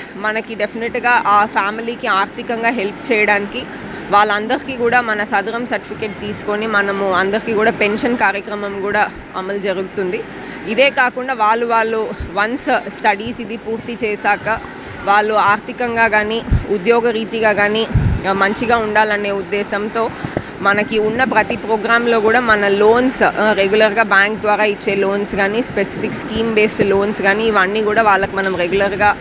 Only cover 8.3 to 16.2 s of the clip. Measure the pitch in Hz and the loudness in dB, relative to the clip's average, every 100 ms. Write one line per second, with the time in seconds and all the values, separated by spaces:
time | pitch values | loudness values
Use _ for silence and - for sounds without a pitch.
8.3 | 202 196 208 202 202 196 208 214 - - | 0 -6 -8 -6 -6 -2 0 0 -2 -12
9.3 | 185 185 202 196 185 190 - 185 208 - | -8 -6 -4 -4 -4 -6 -4 -4 -4 -8
10.3 | - - - 175 220 277 269 247 247 254 | -12 -14 -12 -4 2 2 2 0 -2 -6
11.3 | 254 214 226 233 226 226 226 214 - - | 0 2 2 2 2 0 -2 -4 -6 -6
12.3 | 175 208 254 - 247 - - 220 202 226 | -2 -2 -2 0 -2 -2 -2 0 0 -4
13.3 | 240 226 226 - 220 233 233 226 202 - | -8 -8 -8 -6 -8 -6 -6 -4 -2 0
14.3 | 202 - 220 - - - - 190 202 208 | 0 0 -4 -6 -14 -14 -8 2 2 4
15.3 | 214 190 208 - 240 247 233 226 214 | 2 4 2 -2 -6 -2 2 2 2